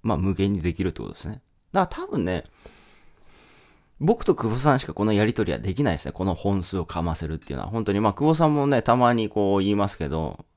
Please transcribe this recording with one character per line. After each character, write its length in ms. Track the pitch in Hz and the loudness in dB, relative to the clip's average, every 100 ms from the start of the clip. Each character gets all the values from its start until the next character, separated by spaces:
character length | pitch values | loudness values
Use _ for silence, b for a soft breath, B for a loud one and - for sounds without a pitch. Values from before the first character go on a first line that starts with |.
ま 120 | 113 | -2
あ 40 | 87 | 0
無 160 | 95 | 0
限 180 | 95 98 | 0 0
に 80 | 98 | 0
で 120 | 85 | -2
き 100 | 82 | -2
る 60 | 90 | -4
っ 20 | |
て 100 | - | -4
こ 60 | - | -12
と 60 | |
で 60 | - | -10
す 80 | - | -12
ね。 140 | 110 _ _ _ | -14 _ _ _
だ 140 | 196 180 | -2 -2
か 140 | - | -4
ら 60 | 381 | -6
多 40 | |
分 120 | 123 | -4
ね、 200 | 90 90 - B B B B B B B B B B B B B B - | -2 -4 -8 B B B B B B B B B B B B B B -4
僕 260 | 156 233 | 0 2
と 100 | - | 2
久 200 | - 113 | 2 2
保 40 | 123 | 2
さ 140 | 151 | 4
ん 60 | 131 | 4
し 80 | - | 2
か 80 | |
こ 100 | - | -2
の 80 | 107 | 2
や 120 | 104 107 | 4 2
り 80 | |
と 100 | 120 | 2
り 80 | 92 | -2
は 60 | 60 | -2
で 160 | 98 | -4
き 80 | 95 | 0
な 80 | 135 | 0
い 40 | |
で 40 | 80 | -2
す 80 | - | -6
ね。 60 | |
こ 120 | - | -4
の 100 | 95 | -2
本 280 | 90 101 - | -2 -2 -2
数 160 | 85 92 | -2 -6
を 80 | 82 | -4
か 160 | 85 | -4
ま 120 | 85 78 | -4 -4
せ 100 | 76 | -6
る 80 | |
っ 40 | 78 | -8
て 140 | - | -8
い 40 | 69 | -8
う 20 | |
の 60 | |
は。 60 | - | -6
本 160 | 113 104 | -4 0
当 60 | |
に、 80 | 101 | 2
ま 100 | 110 | 0
あ 20 | |
久 140 | 98 147 | 2 2
保 60 | |
さ 120 | 160 160 | 4 4
ん 80 | |
も 120 | 147 139 | 2 2
ね、 160 | 127 | 2
た 140 | 113 123 | 2 4
ま 160 | 123 | 4
に 160 | 120 107 | 2 0
こ 280 | 107 98 98 | 0 2 2
う 40 | |
言 100 | 98 | 2
い 40 | |
ま 140 | 104 98 | 2 0
す 100 | - | -2
け 100 | 73 | -4
ど 360 | 80 76 50 - | -4 -4 -8 -18